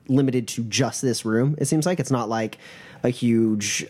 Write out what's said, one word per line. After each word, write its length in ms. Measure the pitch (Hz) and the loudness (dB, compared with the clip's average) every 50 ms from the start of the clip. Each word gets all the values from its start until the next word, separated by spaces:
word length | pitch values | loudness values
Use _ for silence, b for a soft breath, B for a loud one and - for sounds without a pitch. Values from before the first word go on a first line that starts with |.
| _ - | _ 0
limited 400 | 131 135 139 131 123 127 117 - | 2 2 4 2 2 0 -2 -4
to 140 | - - 117 | -4 -6 -6
just 380 | 113 104 110 135 113 107 - | -4 0 0 0 0 -2 -2
this 240 | - 131 117 - - | -2 -2 -2 0 -2
room, 300 | 110 110 113 123 143 151 151 | 0 2 2 2 2 2 0
it 80 | 143 | 0
seems 200 | 135 - 156 151 | 0 2 2 2
like. 140 | 180 185 175 | 0 0 -2
It's 120 | 131 - | 0 0
not, 180 | 131 123 117 104 | 0 -2 0 -2
like, 300 | 113 113 110 107 - B B B B B B B B B - | -2 -2 -2 -4 -6 B B B B B B B B B -2
a 60 | 123 | -2
huge, 760 | 123 - - 120 117 113 113 110 110 104 101 104 - - - - | 0 0 2 2 4 4 4 2 2 0 -2 -4 -4 -6 -4 -4